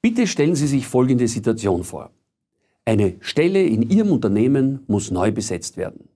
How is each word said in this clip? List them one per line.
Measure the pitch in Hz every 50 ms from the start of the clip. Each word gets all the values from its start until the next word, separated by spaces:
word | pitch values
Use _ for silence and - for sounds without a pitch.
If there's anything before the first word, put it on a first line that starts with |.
| - 233
Bitte | 226 240 240 185
stellen | - - 143 156 175
Sie | 139 147 143
sich | 139 135 127
folgende | - - 127 127 127 127 123 123
Situation | 113 113 113 110 117 113 113 - 101 92 87
vor. | 87 - - 71 - - _ _ _ _ _ _ _ _ _ _ _ _ _ _ _
Eine | 117 113 107 104 95 90 -
Stelle | - - - 143 156 175 190 196 185
in | 160 113 107 120 113
Ihrem | 190 214 220 202
Unternehmen | 165 120 - 104 98 104 117 131 139 135 131 135 135 131 -
muss | - 104 101 101 -
neu | 92 90 92 -
besetzt | - - 107 - 92 87 - - _
werden. | - 85 - - - - _ _